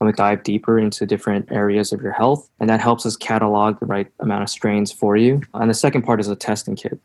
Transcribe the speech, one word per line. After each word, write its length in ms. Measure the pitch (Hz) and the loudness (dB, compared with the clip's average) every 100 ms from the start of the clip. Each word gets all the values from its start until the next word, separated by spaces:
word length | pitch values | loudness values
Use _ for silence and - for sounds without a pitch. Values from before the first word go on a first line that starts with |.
And 80 | 110 | -2
we 40 | |
dive 300 | 104 101 104 | 2 0 0
deeper 340 | - 104 - 113 | -2 -4 2 2
into 300 | 107 - 104 | 2 -2 -2
different 460 | 104 - 101 98 | -2 0 -4 -2
areas 400 | 104 104 104 101 | -2 0 0 -2
of 100 | 104 | -4
your 80 | 101 | -4
health. 400 | - 117 147 - _ | 0 0 0 -4 _
And 100 | 110 | 0
that 120 | 113 | 2
helps 260 | 117 117 117 | 2 0 -2
us 100 | 107 | -6
catalog 640 | - 110 107 104 104 104 | -4 0 2 2 2 0
the 80 | - | -4
right 220 | 101 98 _ | -4 -4 _
amount 240 | 110 101 | -4 -2
of 80 | 110 | -4
strains 400 | - 110 104 101 | -4 0 0 -2
for 260 | - 107 104 | -2 2 4
you. 240 | 120 139 - | 4 2 -4
And 160 | - 110 | -2 0
the 40 | |
second 280 | 113 147 135 | 2 2 0
part 160 | 120 113 | 0 0
is 80 | 104 | 0
a 80 | |
testing 400 | 101 - 107 - | -4 -4 -4 -4
kit. 240 | 98 - - | -8 -8 -10